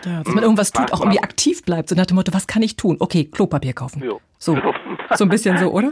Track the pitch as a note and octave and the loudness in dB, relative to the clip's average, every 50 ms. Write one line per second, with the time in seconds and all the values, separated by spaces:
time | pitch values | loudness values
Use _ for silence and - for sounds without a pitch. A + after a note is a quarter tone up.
0 | - F3+ E3+ D#3+ D3+ F3+ F#3 G#3+ A#3 A3 A3 G#3 G3+ - - C4 B3+ - - - | -8 -6 -6 -4 -4 0 0 2 4 4 4 4 2 0 0 -2 -2 0 -2 0
1 | - G3+ G3 - - - - - - D#4 F4 - - F#3 E3+ E3 D#3 - F3+ F3+ | 2 2 2 2 0 -2 -4 -2 0 0 0 0 -2 -2 -2 -2 -2 0 0 0
2 | F#3 F3+ F3+ F#3+ F#3 F#3+ F#3 F#3+ - - - G#3+ A3 G#3+ - - - - D#3 - | 2 2 2 2 2 0 -2 -2 -4 0 0 0 0 0 -2 -2 0 0 0 0
3 | - - - E3+ C#3+ D3+ - - G3 - D#3+ C#3 - C3 A#2+ - B2+ C3 - C#3+ | -2 0 0 0 -2 0 0 0 0 0 0 -2 -2 -4 -6 -6 -10 -10 -10 -8
4 | C3 A#2 G2+ A2 - _ _ _ - E3 D#3 B2 - - - - - - F#3+ - | -6 -6 -6 -8 -10 _ _ _ -2 0 0 2 0 -2 -4 -4 -8 -10 -10 -10
5 | - - - - G#3 F3 G3 A3+ - G3+ F#3 E3+ F#3 F3 - F#3+ A#3 C#4+ | -2 -2 0 2 4 4 4 2 2 2 2 2 2 0 0 0 0 -2